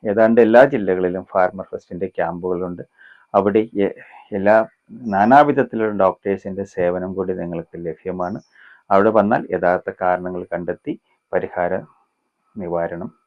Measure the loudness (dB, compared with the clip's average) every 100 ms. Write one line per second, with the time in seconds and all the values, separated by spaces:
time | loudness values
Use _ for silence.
0 | -2 2 4 6 6 8 6 4 -2 0
1 | 0 -4 -4 0 0 -2 -14 -14 _ -10
2 | -8 -4 -6 -4 -6 -6 -6 -10 -16 _
3 | -20 _ _ 0 2 2 0 -2 -4 -4
4 | -20 -20 _ -2 4 4 2 _ _ -14
5 | -4 0 4 6 6 2 -2 -2 -4 0
6 | 0 0 -4 -4 -6 -10 -10 -2 -2 -2
7 | -6 -6 -6 -6 -6 -10 -12 -12 -10 -10
8 | -10 -6 -6 -8 _ _ -20 _ _ 4
9 | 4 4 2 0 -2 -2 0 0 -2 -4
10 | -2 -2 -4 -10 -8 -8 -8 -8 -10 -12
11 | _ _ _ -6 -4 -4 -4 -4 -8 _
12 | _ _ _ _ _ -12 -8 -6 -6 -8
13 | -12 _